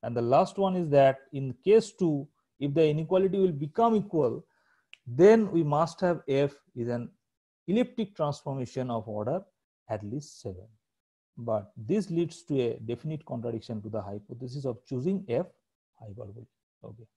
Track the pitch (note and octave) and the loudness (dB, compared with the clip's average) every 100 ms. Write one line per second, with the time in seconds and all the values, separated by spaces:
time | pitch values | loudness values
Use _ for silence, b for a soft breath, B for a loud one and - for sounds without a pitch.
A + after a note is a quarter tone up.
0 | A2 A#2+ A#2+ C3+ F#3 - G3 F#3 E3 C#3+ | -4 -2 2 4 4 0 0 0 2 6
1 | C3+ C3+ - C#3 C3+ B2 - G#3+ G#3+ - | 6 4 -6 -8 -8 -6 4 4 4 -2
2 | F3 D3 C#3 _ _ _ C#3+ C#3+ D#3+ D3+ | 0 0 -4 _ _ _ -2 4 4 2
3 | D#3+ F#3 G3 G3 F#3+ D3 D3 - A#3 A3 | 0 2 2 2 0 0 -6 2 2 2
4 | G3+ E3 C3 A2+ - b b b b b | 0 0 0 -2 -12 b b b b b
5 | - A#2+ F#3 A3+ G#3 E3+ D3 D3 E3 - | -12 6 8 8 4 0 2 2 0 0
6 | F#3 E3+ - C#3 C#3+ - _ - A#2 A#2+ | -2 -2 0 0 0 -2 _ -8 -6 -4
7 | A#2+ _ _ _ _ _ - G#3 B3 - | -8 _ _ _ _ _ -2 0 0 -4
8 | G#3 - D3+ C#3 - C3+ B2 - B2+ A#2 | -8 -2 -4 -2 -6 -6 -6 -6 -4 -6
9 | G#2+ G#2+ G#2+ E3 G3 _ _ _ _ A2 | -6 -6 -4 -4 -8 _ _ _ _ -8
10 | G#2 B2+ D3 - - F#2 G#2+ _ _ _ | -8 -10 -12 -14 -14 -14 -18 _ _ _
11 | _ _ _ - A#2 G#2+ G2 - A2 G3+ | _ _ _ -14 -4 -4 -4 -16 -4 -2
12 | G3+ E3 E3 - - C#3 A#2+ A2+ A2 - | -2 -2 -4 -6 -6 -2 -2 -4 -8 -8
13 | D#3 D#3 - B2 A#2 A#2 - A2 G#2 G#2+ | -6 -10 -8 -8 -6 -8 -8 -10 -8 -8
14 | G2 G#2 G#2 A#2+ B2+ C3+ C3+ A#2+ _ C3 | -8 -12 -14 -14 -12 -8 -8 -8 _ -6
15 | C#3+ G3 F#3+ A#2+ F3+ _ _ _ _ _ | -4 -4 -2 -4 -4 _ _ _ _ _
16 | A2+ G2+ G#2+ G#2+ A2+ _ _ _ A2+ A2 | -18 -16 -16 -16 -20 _ _ _ -20 -20
17 | A2+ | -20